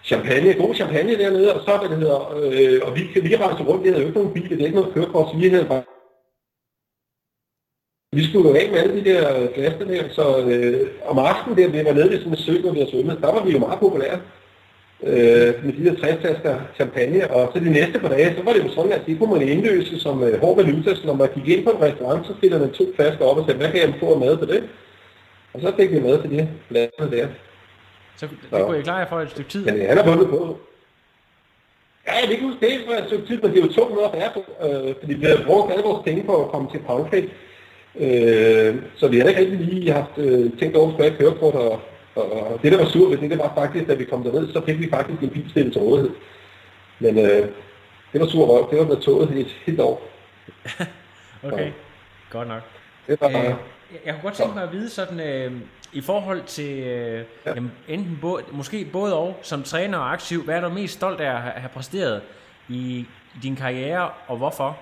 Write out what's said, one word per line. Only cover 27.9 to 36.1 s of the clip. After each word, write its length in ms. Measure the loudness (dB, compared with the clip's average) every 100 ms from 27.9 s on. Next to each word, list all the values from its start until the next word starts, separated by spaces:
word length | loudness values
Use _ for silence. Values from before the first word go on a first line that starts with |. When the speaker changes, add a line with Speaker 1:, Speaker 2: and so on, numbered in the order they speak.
| _ _ -16
Speaker 2:
Så 100 | -16
det 100 | -16 -4
Speaker 1:
Så. 140 | -2
Speaker 2:
kunne 140 | 0 -2
I 40 |
klare 140 | -4 -6
jer 80 | -4
for 120 | -6
et 100 | -6
stykke 200 | -10 -10
tid? 140 | -4
Speaker 1:
Men, 100 | -2
øh, 140 | -2 2
han 80 | 4
har 80 | 4
vundet 180 | 4 2
på. 300 | 0 -4 -10 -16 _ _ _ _ _ _ _ _ _ _ _ _ _ -4
Ja, 60 |
jeg 100 | -2
kan 80 | 0
ikke 140 | -2
huske 160 | -4 0 0
det, 140 | 0 -4
for 60 |
et 140 | -6 -4
stykke 200 | -6 -4
tid, 140 | -2
men 80 | 2
det 60 | 4
er 80 | 4
jo 60 |
tungt 220 | 2 2
noget 120 | 0 -2
at 60 |
bære 180 | -2 -4
på, 60 | -6 -12 -6 -4
øh, 280 | -2 -4 -6
fordi 140 | -6
vi 100 | -2
havde 180 | 2 2 4
brugt 260 | 2 2
alle 120 | 0
vores 200 | 0 -2
penge 180 | -2